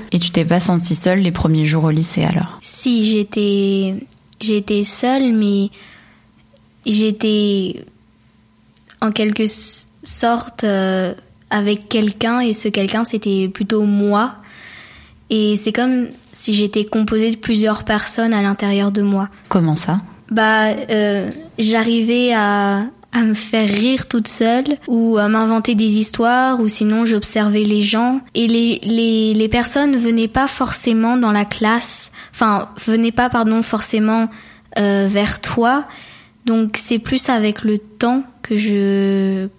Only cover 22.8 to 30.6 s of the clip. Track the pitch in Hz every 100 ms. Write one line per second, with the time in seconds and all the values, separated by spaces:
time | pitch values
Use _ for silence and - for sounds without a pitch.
22.8 | 233 - - 240 220 214 - 220 208 202
23.8 | 240 262 - 233 214 - 226 247 277 285
24.8 | - 226 226 214 208 220 220 226 220 214
25.8 | 220 208 214 - 233 247 262 247 214 -
26.8 | 214 220 233 208 - 220 208 208 208 208
27.8 | 208 220 247 262 - 226 233 233 233 -
28.8 | 202 226 226 220 220 214 220 240 233 277
29.8 | 294 262 233 226 220 254 269 -